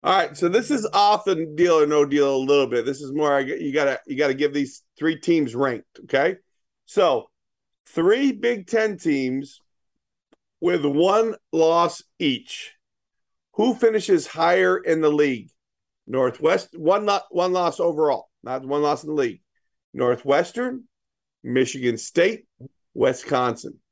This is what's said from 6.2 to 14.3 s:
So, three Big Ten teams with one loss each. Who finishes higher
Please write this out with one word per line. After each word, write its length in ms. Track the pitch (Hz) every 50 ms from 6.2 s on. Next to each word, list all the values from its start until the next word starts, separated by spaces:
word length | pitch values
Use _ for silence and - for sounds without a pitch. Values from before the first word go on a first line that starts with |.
| 143 175 190 185 _ _ _ _ _ _ _ _ _
So, 420 | - - 202 190 165 135 117 - _ _ _ _ _ _ _ _ _ _ _ _
three 440 | - - - 165 185 214 254 285 277
Big 380 | 240 208 226 240 240 214 185 -
Ten 280 | - 226 220 220 202
teams 640 | 151 - 165 147 139 135 127 127 135 139 135 - _ _ _ _ _ _ _ _ _ _ _ _ _ _ _ _ _ _ _ _ _
with 240 | 170 175 175 175 143
one 500 | 147 139 147 170 190 196 220 226 226 214 - _ _ -
loss 500 | 160 160 160 165 170 170 170 - - - _ _ _
each. 540 | 175 143 131 107 - - - - - - _ _ _ _ _ _ _ _ _ _ _ _ _ _ _ _ _
Who 200 | - 214 254 247
finishes 540 | - - 226 220 214 - - 190 165 139
higher 480 | -